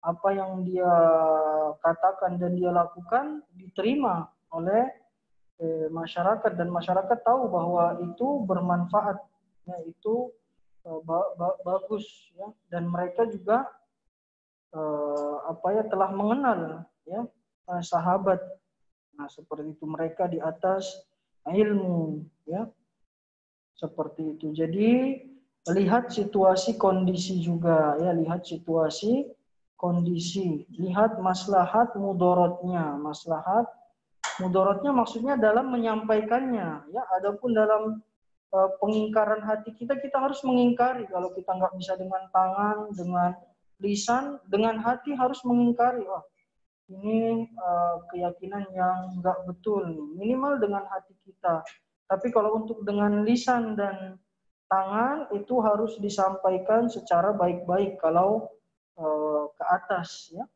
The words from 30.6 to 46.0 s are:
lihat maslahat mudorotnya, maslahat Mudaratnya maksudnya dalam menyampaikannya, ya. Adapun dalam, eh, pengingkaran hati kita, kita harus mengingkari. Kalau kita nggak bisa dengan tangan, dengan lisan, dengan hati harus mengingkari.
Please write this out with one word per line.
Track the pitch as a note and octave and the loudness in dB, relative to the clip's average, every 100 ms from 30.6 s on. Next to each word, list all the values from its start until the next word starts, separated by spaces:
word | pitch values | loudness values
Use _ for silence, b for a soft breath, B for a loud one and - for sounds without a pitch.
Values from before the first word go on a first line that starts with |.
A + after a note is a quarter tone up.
| - - | -6 -6
lihat | F#3 F#3 A3 A3 | -2 2 2 2
maslahat | F#3 F#3 - G3 F3 G#3+ A#3+ G3 | -2 -2 2 4 4 4 2 0
mudorotnya, | G3 F3+ F3+ F3+ F3 F3 F3+ F3+ D#3 C#3+ | -4 2 4 6 4 2 -4 -2 -2 -4
maslahat | D3+ D3 E3+ D#3+ - G#3 A#3+ - _ _ _ _ - - | -8 -8 -6 -4 0 0 0 -6 _ _ _ _ -10 -4
Mudaratnya | F#3 F#3 G3 G3 C#4+ | 0 4 4 2 2
maksudnya | C4 A3+ A3+ B3 C4+ | 2 0 -2 -2 2
dalam | G#3+ A3 C4 | 4 4 2
menyampaikannya, | B3 A3+ G#3+ A3 G#3+ G#3+ A#3+ C4+ A#3 F3 D3+ - | -2 0 -2 2 0 2 0 0 -2 -4 -6 -8
ya. | G3 B3+ F#3 | -8 -2 -2
Adapun | G3+ G3+ B3 | -2 -2 0
dalam, | A3 G#3+ A3 A3 A3 _ _ _ _ _ | 2 4 4 2 -6 _ _ _ _ _
eh, | F#3+ F#3+ F#3+ | 2 2 2
pengingkaran | G#3 G#3+ G#3+ G#3+ G#3 G#3+ G#3 | 0 0 2 2 2 0 -2
hati | G#3+ A3 - | -4 -4 -12
kita, | A#3+ C#4 | -6 -4
kita | C#4 C4+ | -2 0
harus | C4+ C#4 | 0 -2
mengingkari. | C4 B3 B3 A#3+ B3 B3+ G3+ | 0 4 4 4 2 0 -6
Kalau | F#3 F#3 | -4 -4
kita | F#3 F#3 | -6 -6
nggak | F#3 F#3 F#3 | 0 0 -2
bisa | F#3 | -6
dengan | F#3 F#3 F#3+ F#3+ | -6 -4 -6 0
tangan, | F#3 F#3 G3 G#3 G#3+ G#3+ | 2 2 2 0 -2 -6
dengan | G3+ F3 F3+ F3 F3+ - _ _ _ | -8 -4 0 0 -2 -16 _ _ _
lisan, | G3 G3+ - A#3+ C#4+ C#4 - | -4 -2 0 0 -2 -10 -4
dengan | G3 A3 A3 | 0 2 0
hati | A3+ B3 D4 | -2 -2 -4
harus | C#4 B3+ C4+ B3 | 0 0 0 0
mengingkari. | A#3+ A#3+ A#3+ A#3+ B3 | 4 4 4 2 2